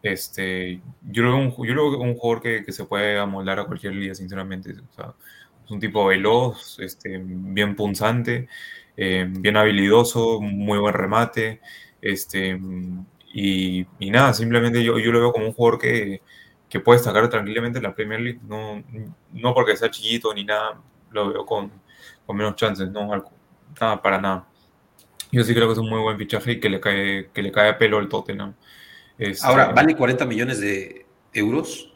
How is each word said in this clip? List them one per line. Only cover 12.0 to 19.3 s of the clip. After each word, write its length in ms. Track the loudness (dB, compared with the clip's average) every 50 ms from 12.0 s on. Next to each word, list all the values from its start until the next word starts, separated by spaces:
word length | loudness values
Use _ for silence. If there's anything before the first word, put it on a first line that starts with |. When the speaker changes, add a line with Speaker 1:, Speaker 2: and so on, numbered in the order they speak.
Speaker 1:
este, 580 | -6 -4 -4 -4 -6 -6 -4 -4 -2 -2 -4 -4 -6 -8 -8 -8 -8 -8 -8 -10 -12 _ _ _ -20 _ -8
y, 520 | -2 -2 0 0 0 0 0 -2 -4 -4 -6 -10 -10
y 120 | -8 2
nada, 220 | 4 4 6 6 4
simplemente 500 | 2 0 2 2 2 2 2 2 2 2
yo, 160 | 2 2 2
yo 120 | 2 4
lo 80 | 4 4
veo 120 | 4 4
como 140 | 2 0 -2
un 80 | -4 0
jugador 260 | 2 4 4 4 2
que, 420 | 0 0 0 0 -2 -4 -8 -10 _ _ -20 -20 -20 _ _ _ _
que 120 | _ -8 0
puede 200 | 6 6 6 6
destacar 300 | 6 4 2 2 2 2
tranquilamente 500 | 2 -2 -4 -2 -4 -4 -4 -4 -4 -4
en 40 | -6
la 120 | -6 -6
Premier 240 | -6 -6 -6 -4 -6
League, 200 | -6 -6 -8 -10 -12
no, 360 | -12 -10 -10 -10 -10 -12 -14 -14 -14 -14 -14 -14 -14 -16 _ _ _